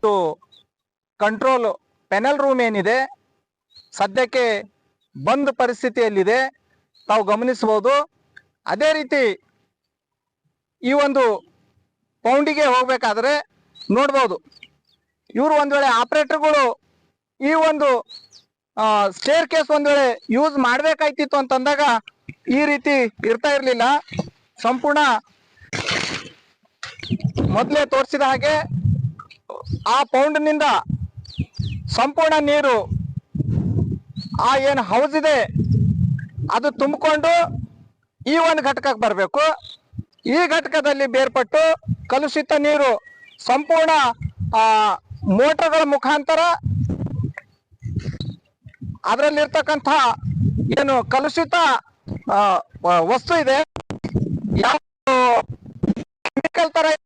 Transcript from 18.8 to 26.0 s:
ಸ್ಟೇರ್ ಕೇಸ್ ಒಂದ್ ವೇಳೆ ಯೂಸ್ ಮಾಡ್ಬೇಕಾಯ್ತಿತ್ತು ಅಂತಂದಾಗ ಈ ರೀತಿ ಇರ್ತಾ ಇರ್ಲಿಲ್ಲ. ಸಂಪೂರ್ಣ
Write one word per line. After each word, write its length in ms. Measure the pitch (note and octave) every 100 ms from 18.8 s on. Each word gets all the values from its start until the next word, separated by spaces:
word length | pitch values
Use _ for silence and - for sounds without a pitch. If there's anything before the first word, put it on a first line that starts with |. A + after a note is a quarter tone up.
| A3 G#3+ G3+
ಸ್ಟೇರ್ 400 | F#3 - D#4 D#4+
ಕೇಸ್ 220 | D#4+ D4
ಒಂದ್ 160 | D4+ D4
ವೇಳೆ 380 | C#4+ C4+ A#3 -
ಯೂಸ್ 280 | A#3+ D#4 C#4+
ಮಾಡ್ಬೇಕಾಯ್ತಿತ್ತು 800 | B3 B3+ D4+ D#4 D4+ D4 D4 C#4+
ಅಂತಂದಾಗ 440 | C4+ C4 C4 C#4+ C#4+ A#3 - _ - - -
ಈ 160 | B3+ D4
ರೀತಿ 380 | C#4+ D4 C#4 A#3 _ G#3
ಇರ್ತಾ 240 | A3+ D4
ಇರ್ಲಿಲ್ಲ. 320 | C#4+ C4 A#3+ A#3 D4 - - - _ _ _
ಸಂಪೂರ್ಣ 360 | A3+ B3+ D4 D4 C#4+ A3+ _ _ _ _ - - - -